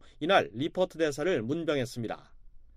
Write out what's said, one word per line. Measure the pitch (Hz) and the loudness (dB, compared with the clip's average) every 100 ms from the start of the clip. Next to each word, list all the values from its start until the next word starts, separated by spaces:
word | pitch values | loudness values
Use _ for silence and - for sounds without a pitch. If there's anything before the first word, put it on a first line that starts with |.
| - - | -14 -6
이날 | 160 190 73 | 4 4 4
리퍼트 | 113 165 - 185 156 | -2 -4 0 -2 0
대사를 | 160 139 160 165 | -2 0 0 0
문병했습니다. | 110 160 160 147 117 - 113 82 - - - - - | 0 -2 0 0 -2 -4 -8 -8 -12 -20 -20 -20 -20